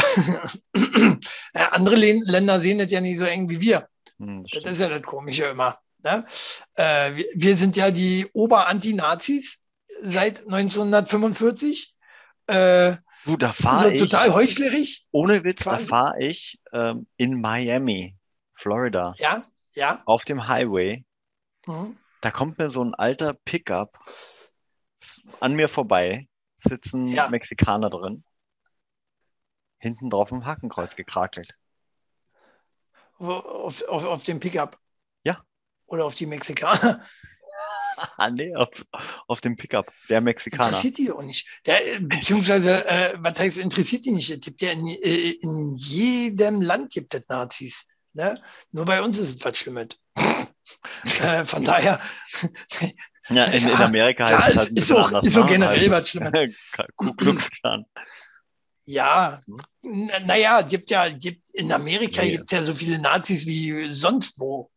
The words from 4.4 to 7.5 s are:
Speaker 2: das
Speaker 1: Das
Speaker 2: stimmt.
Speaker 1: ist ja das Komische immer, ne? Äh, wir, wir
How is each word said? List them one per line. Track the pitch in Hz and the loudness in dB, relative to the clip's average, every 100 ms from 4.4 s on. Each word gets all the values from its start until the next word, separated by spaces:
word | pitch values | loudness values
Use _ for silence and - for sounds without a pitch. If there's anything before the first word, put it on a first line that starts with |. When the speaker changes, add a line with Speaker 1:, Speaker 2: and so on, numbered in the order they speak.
Speaker 2:
das | 92 | -10
Speaker 1:
Das | 156 | -10
Speaker 2:
stimmt. | 175 | -8
Speaker 1:
ist | 180 | -4
ja | 185 | -2
das | 151 | -4
Komische | - 143 143 127 | -8 -12 -6 -4
immer, | 143 131 127 - _ _ | -4 -2 -2 -2 _ _
ne? | 147 214 226 - - - - | -4 -2 -4 -10 -10 -10 -12
Äh, | - 160 147 143 147 | -2 2 2 0 -4
wir, | - | -6
wir | 175 185 | 0 2